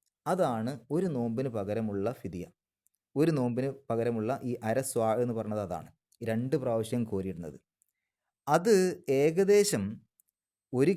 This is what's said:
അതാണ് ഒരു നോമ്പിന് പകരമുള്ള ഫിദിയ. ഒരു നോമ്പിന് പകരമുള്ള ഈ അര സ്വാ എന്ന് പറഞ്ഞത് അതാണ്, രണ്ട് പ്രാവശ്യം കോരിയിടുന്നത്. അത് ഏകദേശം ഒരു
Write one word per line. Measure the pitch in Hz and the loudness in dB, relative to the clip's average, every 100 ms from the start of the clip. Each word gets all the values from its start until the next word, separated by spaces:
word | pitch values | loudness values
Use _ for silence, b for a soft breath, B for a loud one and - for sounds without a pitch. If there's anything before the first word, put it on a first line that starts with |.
| _ _ 151 | _ _ -4
അതാണ് | 185 156 113 113 143 - | 0 0 0 -4 -6 -4
ഒരു | 156 185 131 | -2 -2 -2
നോമ്പിന് | 117 113 135 113 | -2 -2 -4 -4
പകരമുള്ള | 98 107 110 101 107 127 | -4 -2 -2 -2 -4 -4
ഫിദിയ. | 95 85 90 _ _ _ _ _ _ 135 | -10 -10 -12 _ _ _ _ _ _ 0
ഒരു | 160 147 | 2 2
നോമ്പിന് | 123 120 135 135 - | 0 -2 -4 -6 -4
പകരമുള്ള | 113 117 117 110 135 127 | 0 0 0 -2 -2 -4
ഈ | 117 110 | -4 0
അര | 120 127 | 0 0
സ്വാ | 120 110 110 | 0 2 2
എന്ന് | 123 113 | 0 -2
പറഞ്ഞത് | 107 107 92 | -4 -4 -4
അതാണ്, | 85 78 _ _ - | -8 -10 _ _ -10
രണ്ട് | 113 113 131 147 | -4 -2 0 -2
പ്രാവശ്യം | 123 113 110 120 110 | 0 -2 -2 -2 -2
കോരിയിടുന്നത്. | 98 95 85 80 65 _ _ _ _ _ _ _ _ - | -4 -4 -8 -12 -14 _ _ _ _ _ _ _ _ 0
അത് | 160 202 196 185 - - 135 | 2 6 4 4 -2 0 4
ഏകദേശം | 151 165 190 208 202 120 98 110 _ _ _ _ _ _ - | 4 4 4 6 4 0 -4 -8 _ _ _ _ _ _ -6
ഒരു | 120 147 | 2 2